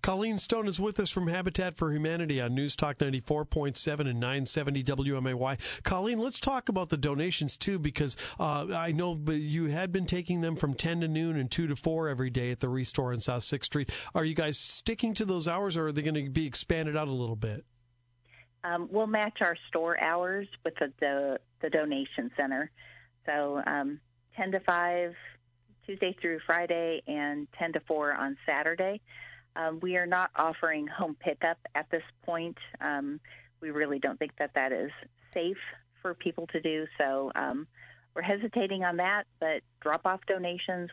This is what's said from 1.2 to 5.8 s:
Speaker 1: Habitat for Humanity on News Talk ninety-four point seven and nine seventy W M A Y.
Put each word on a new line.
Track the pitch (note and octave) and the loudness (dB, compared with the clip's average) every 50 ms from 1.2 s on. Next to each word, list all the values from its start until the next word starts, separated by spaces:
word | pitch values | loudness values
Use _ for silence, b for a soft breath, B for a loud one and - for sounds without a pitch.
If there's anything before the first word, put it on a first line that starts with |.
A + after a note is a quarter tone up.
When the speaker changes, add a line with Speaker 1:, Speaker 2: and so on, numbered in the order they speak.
| F3+ E3 | 0 0
Speaker 1:
Habitat | E3 F#3 F3+ F#3 - - F#3 F3+ E3 - | 0 0 -2 0 0 0 0 0 0 0
for | E3+ D#3 | 0 2
Humanity | D3 D3+ D3+ D#3 E3 E3+ E3+ D#3 D3 C3 | 2 2 2 0 0 0 0 0 2 2
on | B2 A#2+ B2 | 2 2 2
News | C3 C#3+ C#3+ C3 | 2 2 0 2
Talk | - - D3 C#3 - | 0 0 0 2 2
ninety-four | D3 C#3 C3+ C3 - - D3+ D3+ D3+ | 0 2 2 -2 0 0 0 0 0
point | - - D#3 D3 C#3+ C3 - | 0 0 0 2 2 0 0
seven | - E3 D3 D3 D3+ | 0 0 0 0 0
and | C3+ A#2+ A#2 | 0 0 0
nine | A#2+ B2 C3+ C#3 C3+ | 0 0 0 0 0
seventy | C3 - D#3+ D3 C#3 C#3 C#3 C3 | 0 0 0 0 0 0 0 0
W | B2+ C#3+ C3+ C#3 C#3+ C#3 | 0 0 0 0 0 0
M | C3+ B2+ C3 | 2 0 0
A | B2+ | 0
Y. | B2 B2+ C3 C#3 A#2 B B B B | 0 0 0 0 -2 B B B B